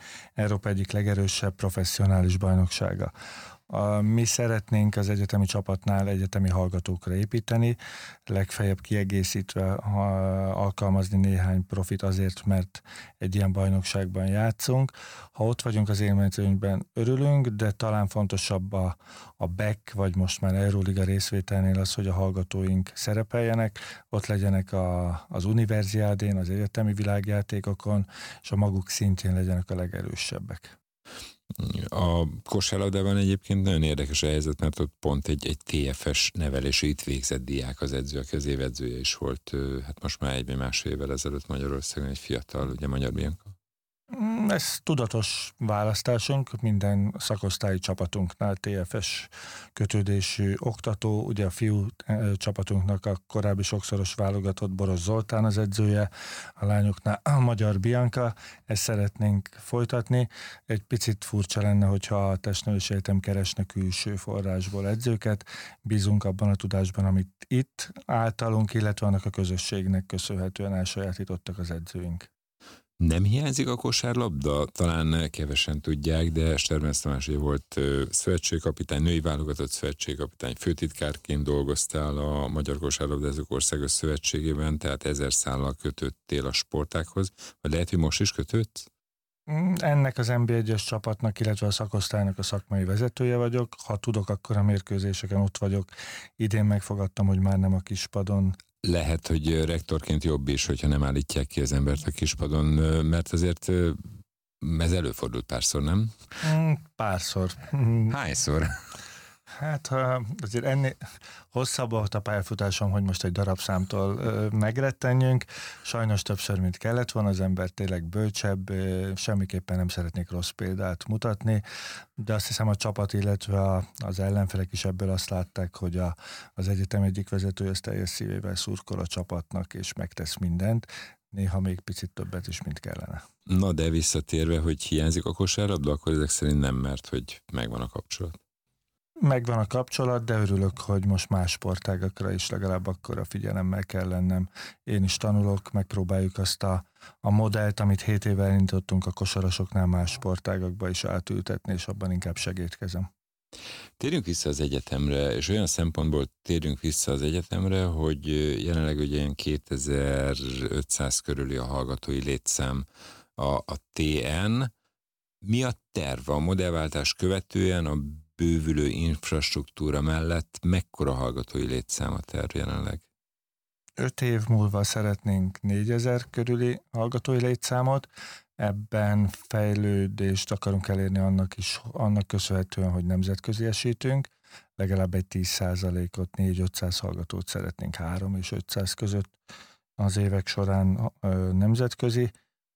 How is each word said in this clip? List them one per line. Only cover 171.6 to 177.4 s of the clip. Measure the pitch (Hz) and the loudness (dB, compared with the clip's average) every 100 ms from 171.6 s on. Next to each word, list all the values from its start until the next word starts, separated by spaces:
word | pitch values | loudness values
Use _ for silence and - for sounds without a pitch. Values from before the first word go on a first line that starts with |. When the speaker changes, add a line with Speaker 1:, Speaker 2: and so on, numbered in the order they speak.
| 62 | -2
Speaker 2:
létszám | 64 - - 65 | -2 -4 -4 -2
a | - | -4
terv | - - - 71 | -4 -6 -4 -4
jelenleg? | 69 69 - - - _ _ _ _ _ _ _ _ - | -4 -2 -4 -6 -12 _ _ _ _ _ _ _ _ -4
Speaker 1:
Öt | 127 - | -4 0
év | 123 113 110 | 0 2 4
múlva | 110 104 101 | 4 4 2
szeretnénk | 101 110 104 98 107 95 92 - | 0 0 0 0 0 0 0 -2
négyezer | 101 101 107 117 123 123 - | -2 0 0 0 0 0 -2
körüli | - 117 120 123 - - | -4 0 0 0 -2 -6
hallgatói | 117 117 117 - | -2 -2 -2 0
létszámot. | 127 | 2